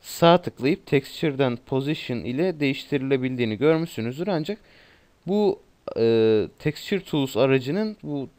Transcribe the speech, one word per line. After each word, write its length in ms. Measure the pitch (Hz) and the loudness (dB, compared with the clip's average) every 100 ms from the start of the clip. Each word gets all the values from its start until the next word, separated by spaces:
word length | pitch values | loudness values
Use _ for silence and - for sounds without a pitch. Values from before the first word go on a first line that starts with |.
sağ 420 | - - 165 175 | -16 2 6 6
tıklayıp 440 | 175 - 127 165 - | 2 -4 -2 -2 0
Texture'dan 720 | 139 - - 165 135 135 120 - | -2 -2 -4 -4 0 0 0 -4
Position 520 | 135 139 143 - 123 | -4 -2 -6 -4 -6
ile 420 | 87 127 185 165 | -4 -2 -2 0
değiştirilebildiğini 960 | 143 135 - 143 135 139 127 127 117 107 | -2 -2 -4 -4 0 -2 -2 -2 -2 0
görmüşsünüzdür. 680 | 147 160 165 - 113 131 180 | 2 2 -2 -6 -6 -4 -2
Ancak 300 | 175 160 208 _ - - _ _ _ - | -2 -4 -8 _ -20 -20 _ _ _ -2
bu, 340 | 202 202 - _ _ - - | 2 2 0 _ _ -8 0
e, 500 | 113 113 110 110 90 _ | 4 6 6 4 0 _
Texture 420 | 151 147 - 196 | -6 -6 -4 -4
Tools 360 | - 156 135 104 | -2 -2 0 2
aracının 600 | 135 135 123 180 220 214 | 4 4 2 -4 -4 -6
bu 260 | 151 143 131 | -8 -8 -8